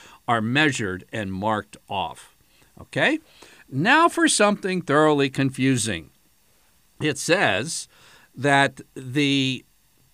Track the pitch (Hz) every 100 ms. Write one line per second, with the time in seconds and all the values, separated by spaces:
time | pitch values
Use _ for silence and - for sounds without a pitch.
0 | - - - 117 110 135 151 127 104 92
1 | - 117 98 92 104 107 101 - - 98
2 | 82 - - _ _ _ _ - - 131
3 | 180 311 - _ - - - 131 196 302
4 | 339 339 320 - 208 202 185 185 165 147
5 | 156 147 139 135 135 131 131 127 113 85
6 | 78 _ _ _ _ _ _ _ _ _
7 | 151 135 - 180 147 98 151 - - _
8 | - - _ - 139 139 139 135 - -
9 | 131 139 139 139 131 127 - _ _ _
10 | _